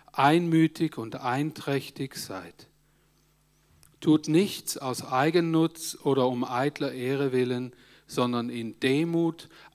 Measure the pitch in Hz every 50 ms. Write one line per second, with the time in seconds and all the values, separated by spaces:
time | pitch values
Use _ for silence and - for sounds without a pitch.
0 | _ _ - - 135 143 160 175 175 170 160 160 160 156 - - 160 156 - -
1 | 113 113 123 - - 123 123 135 147 156 151 - - 147 139 135 135 - - -
2 | 135 135 - - - - 98 95 87 85 - - - _ _ _ _ _ _ _
3 | _ _ _ _ _ _ _ _ _ _ _ _ _ _ _ _ _ - _ -
4 | - 160 151 156 151 151 151 170 208 196 - - - - - - 139 131 123 131
5 | 117 - 131 127 143 160 165 175 170 165 160 160 160 165 - - - - - -
6 | - 147 135 131 127 127 127 120 127 - 123 123 135 147 143 - 147 135 123 131
7 | 123 127 139 139 143 135 127 127 127 123 127 123 127 123 - - - - - -
8 | _ - - 139 123 123 120 120 117 120 123 120 113 110 104 - - 131 135 147
9 | 165 170 165 165 170 165 160 - - - - - - -